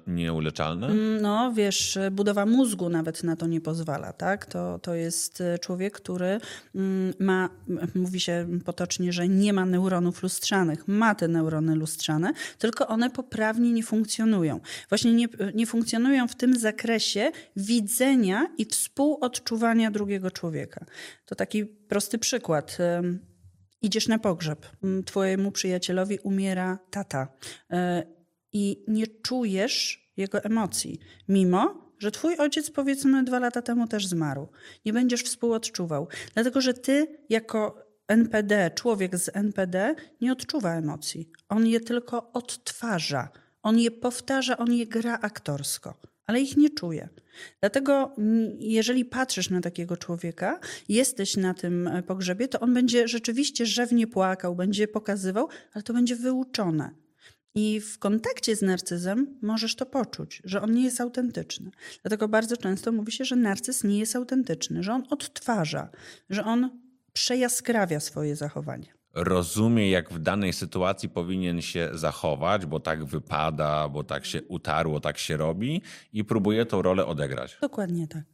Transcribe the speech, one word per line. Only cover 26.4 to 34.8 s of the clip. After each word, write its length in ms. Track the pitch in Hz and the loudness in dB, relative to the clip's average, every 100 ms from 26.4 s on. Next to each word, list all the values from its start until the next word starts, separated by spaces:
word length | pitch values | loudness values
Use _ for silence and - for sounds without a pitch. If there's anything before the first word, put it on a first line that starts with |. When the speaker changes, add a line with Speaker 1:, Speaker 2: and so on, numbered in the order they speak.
| 196 185 185 185 - | 0 0 -2 -4 -6
Speaker 2:
tata. 360 | 202 - 135 135 - - - - | -10 -4 -4 -4 -8 -20 -16 -4
E, 320 | 175 180 175 - - _ _ _ | -2 0 0 -4 -12 _ _ _
i 300 | 208 202 - - | -2 0 -2 -2
nie 200 | 220 220 | 0 -2
czujesz 960 | - - 254 226 190 220 - - - _ - | -6 -4 -2 0 0 0 0 -4 -6 _ -6
jego 260 | 196 202 | -2 -2
emocji, 560 | 208 226 202 - - - - - - | 0 0 0 -2 -6 -10 -14 -8 2
mimo 540 | 196 180 185 330 - - - | 4 6 6 2 0 -18 -6
że 120 | 202 | -6
twój 260 | - 320 330 | -2 0 2
ojciec, 340 | 294 311 294 | 2 0 -4
powiedzmy, 520 | - 277 277 269 269 | -2 0 2 4 4
dwa 160 | 254 247 | 4 0
lata 220 | 240 240 | 0 -2
temu 260 | 240 240 226 | -2 0 0
też 200 | 214 190 | -2 -2
zmarł. 400 | 170 151 139 - - - - | -2 -2 -4 -8 -16 -20 -8